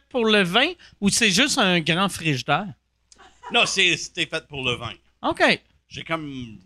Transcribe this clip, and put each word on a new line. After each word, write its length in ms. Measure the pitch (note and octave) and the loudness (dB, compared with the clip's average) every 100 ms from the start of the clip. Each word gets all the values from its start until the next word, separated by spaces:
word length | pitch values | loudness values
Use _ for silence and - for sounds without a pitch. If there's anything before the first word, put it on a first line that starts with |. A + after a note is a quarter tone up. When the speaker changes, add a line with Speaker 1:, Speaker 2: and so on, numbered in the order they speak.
| _ | _
Speaker 1:
pour 160 | C4 A3 | -2 2
le 160 | G#3 | 4
vin 260 | F3+ G3 D4 F4+ - _ | 4 2 0 -2 -16 _
ou 80 | G3+ | 0
c'est 220 | - A3+ | 2 2
juste 280 | F3+ C#4 C#4+ | 4 2 2
un 220 | G3 F3 | 2 2
grand 280 | D#3 E3 G3 | 0 -2 -2
frigidaire? 580 | - D#3+ C3+ - D3 G3+ - _ _ _ - - _ - | -2 -2 -2 0 -2 -2 -14 _ _ _ -20 -20 _ -4
Speaker 2:
Non, 120 | A#3+ G#3 | 0 0
c'est, 300 | F#3+ F#3 D#3 | 2 2 2
c'était 300 | - - D#3 | -4 -6 -6
fait 200 | D#3+ - | -6 -8
pour 160 | C#3+ | -6
le 100 | B2+ A#2 | -4 -4
vin. 160 | A2+ G2 _ _ | -8 -14 _ _
Speaker 1:
OK. 200 | B3+ E4+ D4 F3+ - _ _ | -6 2 2 2 -4 _ _
Speaker 2:
J'ai 140 | - | -16
comme 540 | - E3 D3+ C3+ A#2+ G#2 | -6 -6 -6 -10 -12 -14